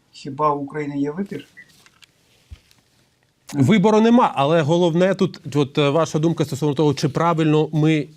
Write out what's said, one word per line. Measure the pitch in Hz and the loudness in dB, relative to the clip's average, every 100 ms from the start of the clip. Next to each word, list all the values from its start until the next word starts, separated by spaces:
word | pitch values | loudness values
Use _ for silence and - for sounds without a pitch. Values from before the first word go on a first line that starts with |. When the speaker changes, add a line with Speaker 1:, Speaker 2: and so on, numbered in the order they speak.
| _ | _
Speaker 1:
Хіба | - 147 131 151 | -18 -16 -4 -2
у | 143 | -2
України | 139 151 143 143 | -6 -10 -8 -6
є | 143 | -6
вибір? | 156 202 165 - - - _ _ _ _ _ _ _ _ - _ _ _ _ _ _ _ _ - | -6 -10 -10 -16 -20 -20 _ _ _ _ _ _ _ _ -20 _ _ _ _ _ _ _ _ -10
Speaker 2:
Вибору | 143 131 214 202 214 | 0 2 4 4 4
нема, | 226 233 233 | 4 4 4
але | - 139 170 | 2 0 2
головне | 143 170 180 160 185 | 2 2 0 2 0
тут, | 190 185 - 143 131 | 0 -2 -4 -6 -2
от, | 143 147 | -2 0
е, | 143 | 0
ваша | 147 156 160 | 0 -2 -2
думка | 160 160 | -2 -2
стосовно | 151 131 151 | -4 -4 -4
того, | 143 151 | 0 0
чи | 131 156 | 0 -4
правильно | 147 170 160 160 151 156 | -2 -2 0 0 0 0
ми | 156 151 160 139 | 0 0 0 -4